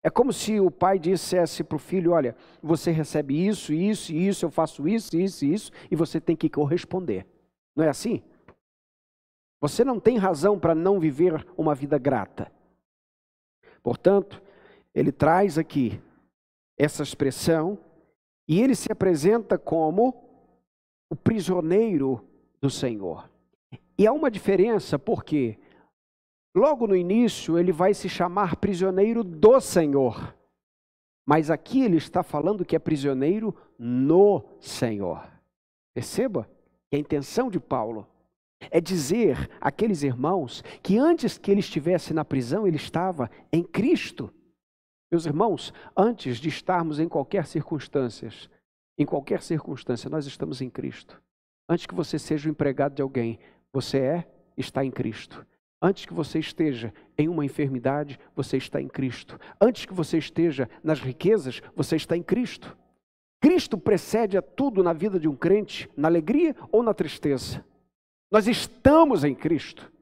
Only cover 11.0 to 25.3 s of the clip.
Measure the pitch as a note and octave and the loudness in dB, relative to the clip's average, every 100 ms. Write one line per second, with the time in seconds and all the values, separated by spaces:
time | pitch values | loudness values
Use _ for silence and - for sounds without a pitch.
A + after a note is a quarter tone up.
11 | D#3+ C3+ F3+ D#3 - - D#3+ C#3+ C#3 D3 | 2 2 2 2 -6 -2 0 0 0 0
12 | C3 B2+ F#2+ - - _ _ _ _ _ | 0 -2 -4 -10 -14 _ _ _ _ _
13 | _ _ _ _ _ _ _ _ - A#2+ | _ _ _ _ _ _ _ _ -6 2
14 | F3 G3+ G3 - - _ - - _ - | 4 4 2 -14 -20 _ -20 -20 _ 0
15 | C#3+ - D3 F3 G3+ D3+ D#3+ D3 A#2+ G2 | 0 2 4 4 2 0 -2 -2 -2 -4
16 | - _ _ _ _ _ _ _ D3 - | -16 _ _ _ _ _ _ _ -2 -2
17 | D3 - C#3 B2+ - E3 D#3+ G3+ - _ | -8 -2 -4 -2 0 0 0 -6 -14 _
18 | _ _ _ _ - E3 C4 A#3 - A3 | _ _ _ _ -2 2 2 0 -2 -2
19 | F#3+ D#3+ D#3 A3+ G3+ F#3 - E3 D#3 F3+ | 0 2 2 2 0 -4 -2 -2 0 2
20 | B3 - - _ _ _ _ _ _ _ | 0 0 -18 _ _ _ _ _ _ _
21 | _ E3 - A3+ F3 F3+ D#3+ F#3 A3+ E3+ | _ -2 0 0 0 -2 2 2 2 2
22 | C3+ B2 - _ _ _ C#3 - C3 A2 | 0 -2 -6 _ _ _ -4 -2 -4 -4
23 | F#2+ D#2+ - _ _ _ _ - _ - | -8 -10 -14 _ _ _ _ -20 _ 2
24 | G#3 C#4+ D4+ G3+ - G3 G#3+ G#3+ - D3 | 4 4 -2 -2 0 4 4 2 -2 -4
25 | - E3+ - | -2 -6 -2